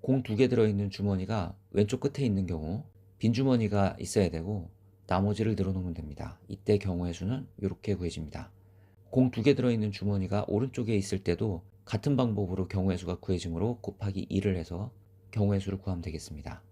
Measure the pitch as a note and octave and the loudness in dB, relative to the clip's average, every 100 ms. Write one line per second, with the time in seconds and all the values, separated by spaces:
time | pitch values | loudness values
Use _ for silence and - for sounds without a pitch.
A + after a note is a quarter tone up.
0 | - C3+ - G#2+ B2+ A#2+ A2 G2+ G2+ - | 2 0 2 2 4 6 4 4 -2 -2
1 | G2+ F#2+ F#2 A2 F2 - _ - G#2 B2 | 0 0 0 -2 -4 -8 _ 2 2 2
2 | C#3+ C#3 C3 G2 F#2 E2 D#2 G#2 - - | -2 0 0 2 0 -2 -4 -6 -8 -20
3 | - - A2 A#2 C3+ B2+ G#2+ G2+ G2 - | -20 -2 0 2 4 4 4 4 2 0
4 | - - F#2 D#2+ E2+ G#2+ E2+ - - _ | -2 2 2 0 -4 -6 -8 -16 -20 _
5 | - F#2 G2+ G2+ A2 G#2 F#2+ F#2 F2+ D#2+ | 0 2 2 2 0 2 0 0 -4 -6
6 | D2+ C#2+ D2 - - G2+ - G#2 G2 F2 | -10 -10 -12 -12 -14 -8 2 2 2 -2
7 | F2 E2+ F2+ C3 C3+ - F#2+ F#2 - F#2+ | -2 -2 -4 -4 -6 -6 -4 -4 -4 -2
8 | F2 - D#2 - - - - - - - | -2 -6 -10 -10 -14 -18 -20 -20 -20 -20
9 | - C3 B2+ A#2+ A2+ C#3 B2 A#2 G#2+ G2 | -2 2 2 4 2 4 2 2 0 -2
10 | G2+ G2+ F#2 G2 - G#2 C3 B2+ A2+ G#2+ | 0 0 2 0 2 0 0 -2 0 0
11 | G2 F#2+ - F2 A2 E2+ - - - A2 | 0 -2 0 0 0 -4 -8 -20 -4 -2
12 | D3 C3+ B2 G#2 F#2+ F#2 F#2 F#2+ F#2+ F2+ | 2 2 2 0 -2 -2 -2 0 0 0
13 | F2 F2+ - F2+ E2+ E2 G#2 A#2+ - - | -2 -6 -2 -2 -2 -2 -2 -4 -10 -6
14 | G2 F#2+ - F#2+ G2+ F2+ - F2 G#2 - | -4 -4 -2 0 0 -2 -4 -8 -8 -12
15 | - - - - G2+ G2+ G2 G2 G2 F2 | -20 -20 -10 0 2 2 0 -4 -4 -6
16 | E2+ D#2 - D2+ C#2+ D2 - | -6 -10 -10 -12 -12 -14 -18